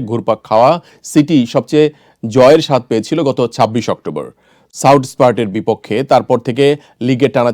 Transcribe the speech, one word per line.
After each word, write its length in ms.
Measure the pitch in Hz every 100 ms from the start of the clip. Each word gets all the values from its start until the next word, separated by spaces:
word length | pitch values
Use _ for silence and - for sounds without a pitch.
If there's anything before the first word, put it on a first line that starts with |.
| 110
ঘুরপাক 280 | 113 110 110 -
খাওয়া 220 | 110 131 170 - _ -
সিটি 280 | 156 147 151 120
সবচেয়ে 320 | 139 - 151 151 - _ _
জয়ের 380 | 117 127 127 165 151
স্বাদ 160 | 127 -
পেয়েছিল 300 | 113 107 165 139
গত 120 | 127 120 -
ছাব্বিশ 300 | 110 117 110
অক্টোবর। 320 | 95 87 76 65 - _ _ _
সাউথ 280 | - 135 143 127
স্পার্টের 360 | - 127 113 110
বিপক্ষে 420 | 107 113 107 - 107 139
তারপর 280 | 127 107 123 127
থেকে 180 | 117 139 147 _ - 123
লিগে 220 | 123 131
টানা 180 | 131 120